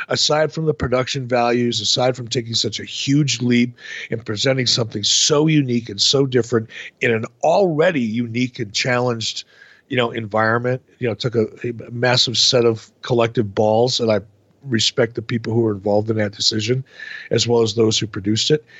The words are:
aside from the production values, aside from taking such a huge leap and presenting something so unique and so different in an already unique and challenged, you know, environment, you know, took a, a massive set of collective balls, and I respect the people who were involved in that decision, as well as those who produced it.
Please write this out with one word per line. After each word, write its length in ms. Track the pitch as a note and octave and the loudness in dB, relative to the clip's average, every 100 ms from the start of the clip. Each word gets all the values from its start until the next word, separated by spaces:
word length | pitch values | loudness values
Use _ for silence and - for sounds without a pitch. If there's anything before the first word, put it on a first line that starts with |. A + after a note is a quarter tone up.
| - | -4
aside 420 | B2+ - D3+ D#3 | -2 0 0 0
from 140 | D#3+ | -2
the 80 | D#3+ | -2
production 560 | D3 C3 B2 B2+ C#3+ B2 | -2 0 0 -2 -6 -2
values, 500 | B2 A#2+ A#2+ A#2+ A2+ | 0 2 2 0 -2
aside 380 | G2+ - B2+ B2+ | -2 0 0 -2
from 120 | A#2 | -4
taking 260 | B2 A2+ | -6 -4
such 260 | A2 A2+ - | -2 -2 -4
a 40 | |
huge 580 | G#2+ - - C#3+ C#3+ A#2+ | -8 -6 0 2 2 0
leap 340 | B2 A#2+ A#2+ A#2+ - - - | 2 2 2 -2 -14 -14 -8
and 140 | A#2 | -8
presenting 400 | - G#2 C3+ C3 | -6 -2 0 0
something 400 | B2 - A2+ G#2+ | 0 0 -2 -4
so 420 | G#2 - - D3+ D#3 | 0 2 2 4 4
unique 440 | D3+ C3+ A#2+ A2+ | 4 2 0 -2
and 100 | G2 | -2
so 240 | - C#3 | 2 2
different 460 | C#3 B2 A2+ A#2 A2+ - - - | 2 2 2 0 0 -8 -18 -4
in 80 | B2+ | -2
an 160 | A2+ A2+ _ | 0 -4 _
already 580 | D3 F3+ F#3+ D3+ E3+ D#3 | 0 2 2 2 2 2
unique 580 | A#2 A2+ A#2+ A#2 B2+ - | -2 -2 -4 -2 -4 -4
and 140 | G#2+ | -8
challenged, 720 | - C3+ B2 B2 A#2 A2 - - _ - - - | -4 0 0 0 -2 -4 -8 -12 _ -20 -20 -6
you 80 | B2+ | -2
know, 120 | A#2 | 0
environment, 720 | A#2 A2+ G#2+ A2 A#2 B2 B2+ - - | -2 -4 0 2 2 0 -4 -6 -6
you 80 | B2 | -4
know, 60 | |
took 200 | G#2+ B2 | -4 -2
a, 140 | A2 G#2+ - | 0 -2 -4
a 260 | A#2+ A#2 - | -8 -8 -10
massive 480 | A#2+ B2 B2 - A2+ | -2 2 2 2 0
set 260 | - B2+ | 2 4
of 260 | A#2 A2 - _ | 4 2 -4 _
collective 520 | - A#2+ A#2 B2 G#2+ | -2 2 2 0 -2
balls, 460 | G2 G#2+ A2 B2 B2 | 2 4 4 2 2
and 100 | A#2 | 0
I 100 | G#2+ G2 _ _ _ | 0 -2 _ _ _
respect 540 | C#3 A#2 - - A#2 A#2+ | -4 -2 0 2 0 -2
the 60 | |
people 300 | A2 A#2+ A2+ | -6 -4 -2
who 80 | A2+ | 0
were 120 | A2+ | 2
involved 360 | G2+ G2+ G#2 G#2+ | 0 0 0 2
in 80 | A2 | 0
that 160 | G#2 | -2
decision, 500 | - - A2 G#2+ B2+ - - - - - | -2 -2 -2 -2 -2 -4 -14 -16 -16 -2
as 160 | A#2 A2+ | 0 2
well 140 | A#2 | 2
as 140 | A2+ | 2
those 240 | G#2+ A2 A2 | 2 2 2
who 80 | A2 | -4
produced 440 | G#2+ F#2+ A2 - | -6 -2 -2 0
it. 140 | - - | 0 -2